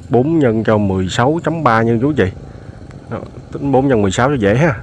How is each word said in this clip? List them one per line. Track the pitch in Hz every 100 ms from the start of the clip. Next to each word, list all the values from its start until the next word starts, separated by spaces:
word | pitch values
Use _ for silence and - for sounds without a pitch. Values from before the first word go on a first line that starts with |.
| -
bốn | 143 139 165
nhân | 131 110
cho | 110 107
mười | 101 95 92
sáu | 107 123 165
chấm | 156 165
ba | 139 113
nha | 113
cô | 117
chú | 139
anh | 139
chị. | 92 - - - - - - - -
Đó, | 107 - - -
tính | 139 143
bốn | 131 139
nhân | 117
mười | 98
sáu | 92 127
cho |
dễ | 143 98 117
ha. | 165 104